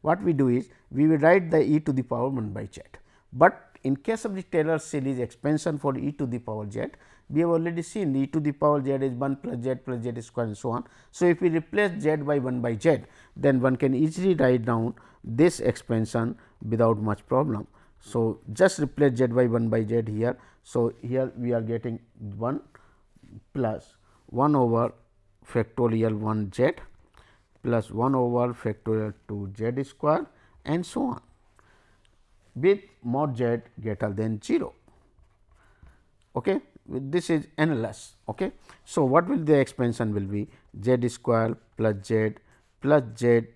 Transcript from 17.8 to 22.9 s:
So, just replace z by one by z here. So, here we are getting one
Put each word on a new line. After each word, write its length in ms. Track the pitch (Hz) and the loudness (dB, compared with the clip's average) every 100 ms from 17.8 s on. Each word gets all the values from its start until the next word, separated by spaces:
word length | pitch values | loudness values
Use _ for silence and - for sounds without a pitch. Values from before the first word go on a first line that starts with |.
| _ _ | _ _
So, 400 | - 117 113 - - | -6 -2 -2 -2 -10
just 280 | 110 185 - | 2 2 4
replace 380 | 139 - 143 120 | -4 2 2 4
z 100 | 127 | 2
by 200 | 117 123 | 4 2
one 220 | 117 113 | 2 0
by 160 | 113 107 | 0 0
z 160 | 117 110 | -2 -2
here. 300 | 107 117 - - _ | -2 -2 -4 -14 _
So, 300 | _ 127 117 - | _ -2 -2 -4
here 300 | 120 131 131 - | -4 -2 -2 -4
we 160 | 120 | -2
are 80 | 117 | -2
getting 380 | 110 117 120 113 _ _ 107 104 | -2 -6 -6 -10 _ _ -14 -6
one 220 | 117 139 - - _ | -6 -6 -10 -20 _